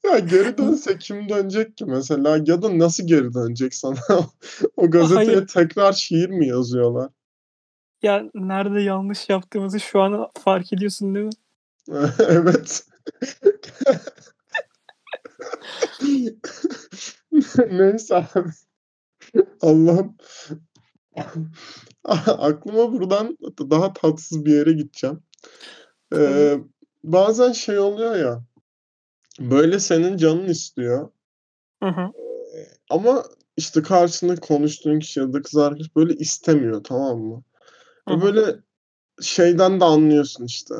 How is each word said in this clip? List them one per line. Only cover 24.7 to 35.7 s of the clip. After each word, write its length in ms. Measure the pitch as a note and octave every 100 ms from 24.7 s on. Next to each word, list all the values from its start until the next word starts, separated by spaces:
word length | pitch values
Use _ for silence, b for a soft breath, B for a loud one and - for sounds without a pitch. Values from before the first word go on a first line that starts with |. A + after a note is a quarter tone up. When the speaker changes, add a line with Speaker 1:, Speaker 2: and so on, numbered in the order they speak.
Speaker 1:
gideceğim. 520 | D#3+ D3 - C3+ D#3+ _ _ B B B B B B _
Ee, 20 | -
Speaker 2:
Tabii. 480 | D3 C#3+ D3 C#3+ - _ _ _
Speaker 1:
bazen 480 | D#3+ F3+ G3+ A3 B3
şey 280 | A3+ - G3+
oluyor 360 | G3+ G#3 A3+ G3+
ya. 280 | C3 A#2+ A#2+ _ _ _ _ _ _ _ _ -
Böyle 400 | B2 C3+ D#3+ G3
senin 380 | - E3 F3 F#3+
canın 280 | D#3 E3 F#3+
istiyor. 600 | E3 - - A#2+ B2 D3+ _ _ _ _ _ _ _
Speaker 2:
Hı 60 | G3
hı. 220 | F3 F3+ - - - - G#2+
Speaker 1:
Eee, 120 | G2+ _ _
ama, 340 | E3 A3+ C4+ - _ _ -
işte, 240 | D#3+ E3
karşında 540 | D#3 F#3+ F3 E3+ F3 F3
konuştuğun 640 | - D3 D3+ D3+ D#3 D3+
kişi 200 | D#3 -
ya 140 | C3
da 80 | C#3
kız 160 | C#3 D3
arkadaş 380 | D3